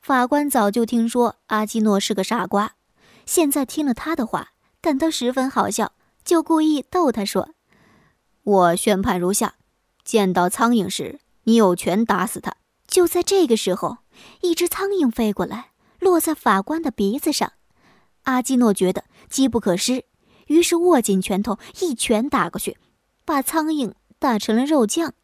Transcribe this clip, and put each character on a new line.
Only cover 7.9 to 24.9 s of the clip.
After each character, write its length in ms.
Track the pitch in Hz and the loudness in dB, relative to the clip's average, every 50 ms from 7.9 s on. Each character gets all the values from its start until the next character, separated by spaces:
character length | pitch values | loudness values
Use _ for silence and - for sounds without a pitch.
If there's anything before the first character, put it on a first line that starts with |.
| _ _ _ _ _ _ _ _ _ _ | _ _ _ _ _ _ _ _ _ _
：“我 320 | _ 196 202 196 180 175 175 | _ 2 4 4 4 4 2
宣 280 | 185 - - 208 185 | 0 0 0 0 0
判 180 | 196 247 185 180 | 0 -2 -2 -2
如 140 | 175 180 202 | -2 -2 0
下， 220 | - 233 202 - _ _ _ _ _ _ _ _ _ _ | 0 -2 -4 -6 _ _ _ _ _ _ _ _ _ _
见 280 | - - 220 202 185 | -2 0 2 2 2
到 160 | 180 175 175 180 | 2 2 0 0
苍 240 | - - 254 240 | 0 0 0 2
蝇 160 | 240 226 180 - | 2 2 0 -2
时， 320 | - - 147 - - 285 _ _ _ _ _ | -6 -8 -8 -10 -12 -14 _ _ _ _ _
你 100 | - 226 | 2 4
有 220 | 233 220 - 180 | 6 6 4 2
权 280 | 180 - 254 254 208 233 | 0 -2 -2 0 0 0
打 220 | - 202 180 180 | 0 0 -2 -2
死 140 | - - - | -4 -6 -10
它。” 160 | - - - _ _ _ _ _ _ _ | -10 -10 -12 _ _ _ _ _ _ _
就 180 | - 370 349 | 2 2 2
在 160 | 339 - 349 | 2 2 -2
这 240 | 359 - 392 392 349 | -2 0 2 2 2
个 100 | 240 233 | 2 2
时 160 | 220 - 196 | 0 0 -4
候， 260 | 180 196 - 165 - - _ _ _ - - - - _ | -4 -2 -4 -8 -8 -10 _ _ _ -20 -20 -20 -14 _
一 120 | - 359 | -2 -2
只 160 | 330 - 349 339 | 0 0 -2 -4
苍 200 | - - 381 392 | -2 -4 -4 -2
蝇 200 | 403 381 302 247 | 0 0 0 0
飞 240 | 220 - 233 214 | 0 0 -2 -2
过 140 | 202 - 180 | 0 -2 -4
来， 240 | - - 226 - _ _ _ _ _ _ _ | -6 -6 -14 -14 _ _ _ _ _ _ _
落 180 | 349 370 359 330 | 2 2 2 4
在 160 | - 330 311 | 2 0 -4
法 260 | - - 247 202 190 | 0 0 2 2 2
官 220 | 196 - 302 330 | 0 -2 -6 -4
的 80 | 330 285 | -4 -6
鼻 300 | 233 - 208 196 220 285 | -4 -2 -2 -2 -2 -2
子 120 | - 330 | -2 -2
上。 200 | 294 - 208 - _ _ _ _ _ _ _ _ _ _ _ _ _ _ _ | -2 -2 -4 -6 _ _ _ _ _ _ _ _ _ _ _ _ _ _ _
阿 180 | - 254 254 | -2 -2 -2
基 140 | 247 - 262 | 0 0 2
诺 180 | 240 247 226 202 | 2 4 2 2
觉 180 | - 185 180 | 2 0 0
得 120 | 190 202 - _ _ _ _ _ | 0 -4 -8 _ _ _ _ _
机 160 | - - 269 | -2 0 0
不 140 | 269 - 233 | 2 0 0
可 160 | - 214 175 | 0 0 0
失， 280 | 190 - - 254 262 - _ _ _ _ _ _ _ _ _ | 0 0 -2 -2 -4 -6 _ _ _ _ _ _ _ _ _
于 120 | 294 330 | 2 4
是 140 | 339 - 349 | 4 4 2
握 260 | 330 339 359 339 262 | 2 4 4 4 4
紧 220 | 220 - 196 190 | 4 2 0 0
拳 180 | 190 - 202 185 | 0 -2 -2 -4
头， 200 | 202 - 208 - - - - - | -2 -4 -6 -8 -8 -20 -10 -6
一 140 | - 349 254 | -4 -4 -4
拳 340 | - - - 240 214 226 294 | -4 -2 0 0 0 0 0
打 220 | - 247 165 170 | 0 -2 -2 -2
过 80 | - 202 | -4 -8
去， 180 | - - - _ _ _ _ _ _ _ _ _ _ | -10 -10 -10 _ _ _ _ _ _ _ _ _ _
把 160 | - 320 277 | -4 -2 -2
苍 280 | 262 - - 320 302 311 | -2 -2 -2 -2 -2 0
蝇 240 | 320 294 254 190 - _ _ _ _ _ | -2 -2 -4 -4 -6 _ _ _ _ _
打 180 | - 277 233 | -2 0 0
成 200 | 208 - - 220 | 0 0 0 0
了 80 | 226 262 | 0 2
肉 200 | 285 320 294 226 | 2 2 2 2
酱。 300 | 208 | 2